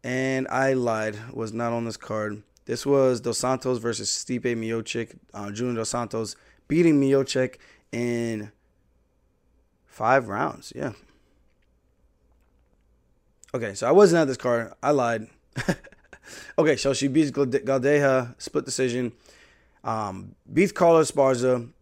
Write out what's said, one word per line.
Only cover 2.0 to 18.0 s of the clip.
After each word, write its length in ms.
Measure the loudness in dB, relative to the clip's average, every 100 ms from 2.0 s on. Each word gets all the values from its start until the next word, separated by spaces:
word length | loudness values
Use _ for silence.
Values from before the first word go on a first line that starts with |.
| -8 -6 -6 -8 _ _ -8
This 200 | -6 2
was 340 | 4 4 2
Dos 180 | -2 -2
Santos 400 | -2 -2 -2 -2
versus 300 | -2 -4 -4
Stipe 320 | -6 -6 -4
Miocic, 760 | -2 -4 -4 -6 -4 -6 -8 -12 _
uh, 160 | -12 -10
Junior 240 | -6 -4
Dos 160 | -4 -4
Santos 460 | -4 -4 -6 -6 -10 _ _ _
beating 320 | 2 6 6
Miocic 560 | 6 4 2 0 -2 -4 -20 _ _
in 600 | -6 -4 -2 -4 -6 -10 _ _ _ _ _ _ _ _ _ _ _ _ _ _
five 420 | -6 2 2 2
rounds. 440 | -4 -4 -6 -16 -10
Yeah. 160 | -10 -10 _ _ _ _ _ _ _ _ _ _ _ _ _ _ _ _ _ _ _ _ _ _ _ _ -10
Okay, 220 | -6 -6
so 140 | -4 4
I 40 |
wasn't 280 | 8 8 8
at 80 | 2
this 80 | 0
card. 360 | 0 0 -2 -6
I 100 | 0
lied. 340 | 2 2 -2 -6 _ _ -8
<laughs> 200 | -4 -4 -6 _ _ -20 -20 -20 -8 0
Okay, 200 | 2 2
so 160 | 0
she 160 | 0 0
beats 240 | 2 0
Glade-, 320 | 0 0 0
Galdeja, 760 | 0 0 2 4